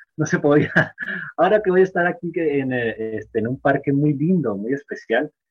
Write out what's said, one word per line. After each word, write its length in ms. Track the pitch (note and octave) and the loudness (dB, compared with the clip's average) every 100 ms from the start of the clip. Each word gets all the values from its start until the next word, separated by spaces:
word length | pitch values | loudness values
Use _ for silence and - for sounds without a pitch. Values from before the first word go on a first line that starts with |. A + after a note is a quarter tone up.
| - - | -12 -6
no 100 | D3 | -2
se 120 | F3+ | 0
podía. 300 | D3 D3 D#3 | 4 4 4
<laughs> 640 | E3+ D#3 - - G3 D#3 - | 0 0 -4 -10 -10 -8 0
Ahora 240 | F3 G#3+ | 2 2
que 80 | G3+ | 2
voy 100 | F3+ | 2
a 40 | |
estar 220 | F#3 F3+ F3 | 2 2 -2
aquí 260 | E3 F3 | -2 -6
que 260 | F3 D#3+ C#3+ | -2 0 0
en, 120 | C3 | -2
eh, 440 | B2+ A2+ G#2+ A2 A2 | -2 -2 -4 -6 -8
este, 220 | - A2+ | -6 -4
en 60 | A2+ | -2
un 120 | C3+ | -2
parque 320 | C#3+ C#3 C#3+ | 0 0 0
muy 200 | C#3 D3+ | 2 2
lindo, 420 | C3+ D#3 F#3 B2 G2 | 2 2 2 0 -4
muy 160 | A2 | -4
especial", 560 | C#3 - - - A2+ D3+ _ _ | -6 -8 -12 -2 -2 -2 _ _